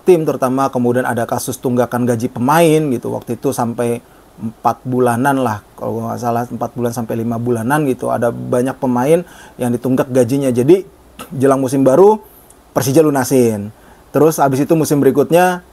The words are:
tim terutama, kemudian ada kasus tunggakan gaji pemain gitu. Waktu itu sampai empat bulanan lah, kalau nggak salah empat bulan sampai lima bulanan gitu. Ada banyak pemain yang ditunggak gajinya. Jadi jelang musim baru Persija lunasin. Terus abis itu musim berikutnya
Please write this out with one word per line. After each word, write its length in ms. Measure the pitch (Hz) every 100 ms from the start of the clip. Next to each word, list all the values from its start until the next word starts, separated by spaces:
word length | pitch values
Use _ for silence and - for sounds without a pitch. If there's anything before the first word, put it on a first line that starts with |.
| -
tim 160 | 170
terutama, 480 | 151 127 131 131 135
kemudian 320 | 127 120 123
ada 240 | 131 117 113
kasus 320 | 120 - 120
tunggakan 480 | 135 123 117 120 123
gaji 240 | 117 127
pemain 640 | 127 123 160 165 156 151
gitu. 160 | 117 113
Waktu 320 | 117 - 113
itu 80 | 135
sampai 640 | 127 117 117 120 120 - - _ -
empat 480 | 110 - 123 113
bulanan 560 | 131 127 120 117 143 135
lah, 240 | 123 104 - -
kalau 320 | 117 110 113
nggak 80 | 113
salah 240 | 117 117
empat 320 | 120 117 117 120
bulan 160 | 120
sampai 320 | 120 117 117
lima 160 | 117 117
bulanan 480 | 120 117 113 151 143
gitu. 240 | 123 123
Ada 160 | 120 120
banyak 480 | 123 123 123 131 131
pemain 480 | 131 123 135 170 175 - - -
yang 140 | 123
ditunggak 400 | 120 131 131 139
gajinya. 400 | 127 117 139 135
Jadi 320 | 120 131 190 - - _ - -
jelang 240 | 127 135 135
musim 240 | 131 135
baru 400 | 131 135 202 214 - - - _ _ 143
Persija 240 | 123 139
lunasin. 720 | 156 139 120 135 117 107 104 - - - _
Terus 240 | - 156 160
abis 320 | 139 131 147
itu 80 | 165
musim 240 | 147 147
berikutnya 640 | 135 131 120 165 180 180 -